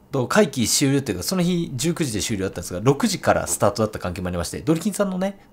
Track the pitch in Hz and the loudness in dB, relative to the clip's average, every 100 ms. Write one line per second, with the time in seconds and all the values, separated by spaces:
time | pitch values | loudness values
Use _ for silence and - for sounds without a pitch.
0 | _ 139 120 208 208 - 117 - 139 139 | _ -4 2 4 2 2 0 2 4 2
1 | 131 92 90 190 175 175 165 127 147 170 | 0 -4 -2 0 2 0 -2 -2 -2 0
2 | 151 107 - 107 95 - 87 90 117 143 | -2 -2 -2 -2 -2 -4 -8 0 2 2
3 | 226 170 - 87 - - 107 - 110 - | 2 0 2 2 2 2 2 2 -2 -2
4 | 92 87 92 87 85 - 123 165 208 185 | -6 -4 -4 -4 -4 -4 0 0 0 -2
5 | 196 185 190 196 - | -2 -2 -4 -6 -12